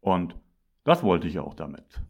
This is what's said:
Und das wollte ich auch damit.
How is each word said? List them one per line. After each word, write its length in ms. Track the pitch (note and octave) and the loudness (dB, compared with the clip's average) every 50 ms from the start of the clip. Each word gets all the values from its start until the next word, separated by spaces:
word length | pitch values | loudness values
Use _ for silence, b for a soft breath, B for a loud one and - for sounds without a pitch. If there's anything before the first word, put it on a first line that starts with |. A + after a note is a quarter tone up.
Und 360 | - G2 F#2 F2+ F2+ E2+ - - _ _ _ _ _ _ _ _ _ | 2 2 2 2 0 -4 -8 -14 _ _ _ _ _ _ _ _ _
das 180 | C#3+ E3+ E3+ | 2 2 4
wollte 260 | - A2 - G#2 E2 E2+ | 4 2 2 4 2 -2
ich 120 | D2+ F2 | -4 -6
auch 140 | C#2+ D2+ - | -8 -10 -10
damit. 480 | - D#2+ D2 C#2+ - - _ _ - - | -12 -12 -12 -12 -16 -20 _ _ -12 -12